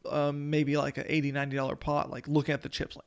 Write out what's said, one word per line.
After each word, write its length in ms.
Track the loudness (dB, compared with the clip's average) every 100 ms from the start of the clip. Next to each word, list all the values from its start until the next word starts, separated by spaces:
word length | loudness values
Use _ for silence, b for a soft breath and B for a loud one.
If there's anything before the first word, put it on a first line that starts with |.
| -4
um, 440 | 0 2 0 0
maybe, 260 | 2 4 2
like, 220 | 0 -2
a 120 | 0
eighty, 200 | 2 2
ninety 240 | 0 -2 0
dollar 200 | -2 -2
pot, 360 | 0 0 0
like, 160 | -4 0
looking 260 | 2 2
at 80 | -2
the 80 | -2
chips, 260 | -6 -8
like, 100 | -10